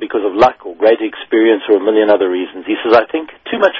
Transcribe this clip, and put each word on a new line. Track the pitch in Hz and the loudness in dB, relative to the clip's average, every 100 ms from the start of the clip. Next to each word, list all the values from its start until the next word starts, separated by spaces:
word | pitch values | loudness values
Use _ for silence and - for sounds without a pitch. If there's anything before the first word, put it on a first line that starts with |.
because | 107 117 101 | -4 -4 -2
of | |
luck | 95 127 127 98 | 2 2 0 -12
or | |
great | 85 104 113 | 0 2 2
experience | 110 - - 113 113 107 - | -2 -10 -4 0 2 2 2
or | 101 | 0
a | 98 | 2
million | 110 107 | 0 2
other | 101 95 | 2 0
reasons. | 90 90 92 90 | -2 -6 -10 -8
He | 110 | -6
says, | 120 113 | 2 2
"I | 113 | 2
think | 160 160 - - | -4 -10 -16 -10
too | 233 | -2
much | 196 - | -2 -2